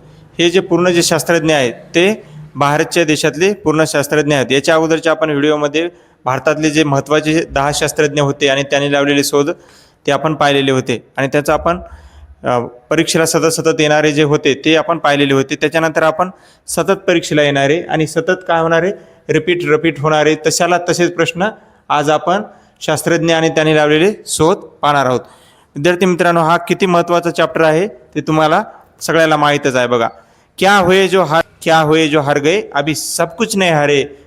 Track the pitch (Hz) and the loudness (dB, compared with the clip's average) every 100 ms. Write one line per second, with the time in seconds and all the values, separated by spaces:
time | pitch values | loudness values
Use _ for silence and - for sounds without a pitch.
0 | - - - - 170 180 185 170 180 170 | -20 -20 -16 -2 0 0 0 0 2 2
1 | 165 160 135 170 156 151 123 - - 170 | 0 0 0 0 2 0 0 -4 -4 0
2 | 190 214 - - - 131 143 151 160 175 | 0 -2 -10 -20 -14 -2 0 2 0 0
3 | 156 151 160 139 190 202 156 156 156 147 | 0 0 0 0 -2 0 -2 0 0 0
4 | 139 151 147 143 120 135 151 160 160 160 | 0 0 0 0 2 0 2 2 2 0
5 | 160 156 160 143 151 151 147 151 175 - | 0 0 0 0 0 0 -2 -2 -6 -8
6 | _ _ 127 131 143 151 156 151 151 139 | _ _ -4 -2 0 0 0 0 0 0
7 | 135 151 147 156 - 139 143 - 151 - | 0 -2 0 -2 -2 -2 -2 -2 -4 0
8 | 151 143 139 139 143 135 139 143 143 143 | -2 0 -2 0 0 0 0 -2 0 0
9 | 139 143 139 147 147 180 - - _ _ | 0 0 0 0 -2 -4 -12 -20 _ _
10 | - 139 156 147 147 139 139 131 127 113 | -4 -2 -2 0 0 2 0 -2 -2 -6
11 | - - 135 147 143 151 165 175 - - | -8 -6 -2 -2 0 -2 0 -4 -8 -20
12 | - - - - 131 123 120 - - 151 | -20 -20 -20 -10 -2 -2 -4 -12 -4 -2
13 | 160 165 165 165 160 160 156 160 151 151 | 0 0 0 2 0 0 -2 0 2 2
14 | 151 147 151 147 151 131 156 160 151 165 | 2 2 2 2 0 0 2 0 0 -2
15 | 147 143 143 135 135 151 151 160 160 160 | 0 2 2 0 -2 -2 -2 0 -2 0
16 | 156 160 180 - _ _ - - 160 196 | 0 0 -6 -8 _ _ -10 -4 -2 -2
17 | - 180 - 151 147 139 139 165 160 156 | 0 -2 0 0 2 2 0 0 -2 -2
18 | 156 165 165 180 - 165 165 165 175 202 | -2 -2 -2 -4 0 0 2 0 0 -6
19 | - - - 151 156 175 147 151 165 135 | -14 -16 -4 -2 0 -4 0 0 0 -2
20 | 151 156 151 156 160 - 170 175 175 170 | 0 2 2 0 -2 0 0 -2 -2 -2
21 | 170 - 165 170 208 - _ _ - 143 | -2 0 -4 -2 -6 -6 _ _ -4 -2
22 | 147 151 175 196 220 - _ - - 151 | 0 0 0 -2 -4 -16 _ -12 -4 -2
23 | 170 165 165 160 160 156 156 151 151 151 | 0 0 0 0 0 0 2 2 2 2
24 | 185 214 - - 160 196 - - 147 143 | 2 -2 -8 -2 0 0 -6 -4 0 0
25 | 127 123 - - _ _ _ 147 156 175 | 0 -2 -6 -20 _ _ _ -4 -2 0
26 | 185 175 175 170 160 170 170 180 190 170 | 0 2 2 2 2 0 0 -2 0 0
27 | 170 175 170 165 160 160 160 160 208 - | 2 0 -2 -2 -2 2 2 2 -2 -8
28 | - 151 139 156 156 175 214 - _ - | -12 -8 -2 0 2 2 -2 -14 _ -14
29 | - 160 160 151 147 147 143 127 120 120 | -2 2 2 2 2 0 0 0 0 0
30 | 113 - _ _ _ - 185 202 175 190 | -2 -6 _ _ _ -2 2 4 4 2
31 | 190 185 160 160 - - 170 160 151 160 | 2 0 2 0 -2 -6 0 2 4 2
32 | 156 151 139 143 143 196 - 143 147 143 | 2 0 0 0 0 -2 -2 -4 -4 -4
33 | - - 170 - 220 196 185 156 147 143 | -6 -4 -4 -4 -4 0 2 2 2 0
34 | 120 - | -2 -8